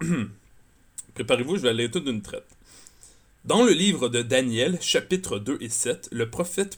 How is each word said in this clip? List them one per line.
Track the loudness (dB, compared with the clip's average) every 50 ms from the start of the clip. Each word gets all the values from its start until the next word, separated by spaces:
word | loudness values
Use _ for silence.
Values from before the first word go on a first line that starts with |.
<clears throat> | -2 -2 -2 -2 -2 -6 -10 -16 _ _ _ -20 -20 _ _ _ _ _ -18 -18 -18 -14 -10
Préparez-vous, | -6 -2 0 0 0 0 0 -2
je | 0 0
vais | 0
aller | 0 0 -2 -2
tout | -2 -4
d'une | -2 -2 -4 -4
traite. | -6 -8 -12 -14 -14 _ -20 _ -20 -20 -20 -20 -20 -20 _ -20 -20 -20 -20 _ _ _ _ _ -2
Dans | 2 4 6 8
le | 8
livre | 6 6 4 2 2 2 0 0
de | 0 0
Daniel, | 0 2 2 2 2 2 2 2 2 0 0 -2
chapitres | 0 0 0 0 0 0 -2 -2 -2 -4 -6 -4
deux | -4 -4 -6 -6
et | -6 -6
sept, | -4 -4 -2 -2 -4 -4 -6 -8
le | -4 -4 -4 -4
prophète | -2 -6 -6 -4 -2 -2 -4 -4 -4